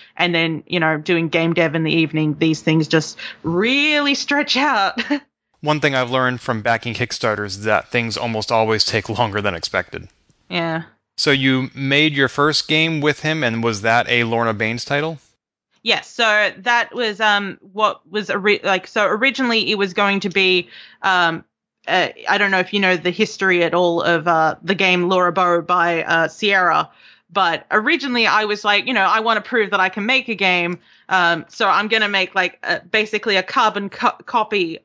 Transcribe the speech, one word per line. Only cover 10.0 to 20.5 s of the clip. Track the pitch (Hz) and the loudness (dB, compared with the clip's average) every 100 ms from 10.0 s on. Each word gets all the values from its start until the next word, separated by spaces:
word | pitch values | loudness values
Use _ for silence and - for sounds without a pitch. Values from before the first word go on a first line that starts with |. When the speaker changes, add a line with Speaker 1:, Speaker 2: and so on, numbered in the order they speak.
| - _ _ _ - | -14 _ _ _ -8
Speaker 1:
Yeah. | 180 165 160 160 _ _ - | -4 -4 -4 -8 _ _ -4
Speaker 2:
So | - | 0
you | 139 135 131 127 | 2 2 0 -2
made | - 135 139 156 | -6 0 2 2
your | 143 135 | 2 0
first | - 147 143 - | 2 0 0 0
game | 156 160 160 | 0 0 0
with | 151 139 | -2 -2
him, | 156 160 | -2 -2
and | 127 113 | -2 0
was | 117 104 | -2 -2
that | 110 117 - | 0 2 2
a | 120 | 0
Lorna | 117 117 117 | 0 0 0
Baines | 107 110 117 | -2 -4 -4
title? | - 143 156 156 _ _ _ _ _ _ | -4 -4 -4 -8 _ _ _ _ _ _
Speaker 1:
Yes, | 226 196 - | -2 -2 -2
so | - 226 208 202 - | -2 2 2 0 -2
that | 214 240 226 | -2 0 -2
was, | 233 226 196 | -4 -4 0
um, | 214 202 196 - | 0 0 -2 -10
what | 196 190 208 - - | -14 -2 -2 -2 -8
was | 196 196 | -6 -4
ori-, | 202 196 208 | -2 0 0
like, | - 190 - | 2 -2 -2
so | 226 202 | 0 0
originally | 208 269 240 254 226 165 | 2 0 0 0 0 0
it | 208 | -2
was | 196 | -2
going | 180 202 196 | 0 0 0
to | 196 | -2
be, | 185 185 | 0 2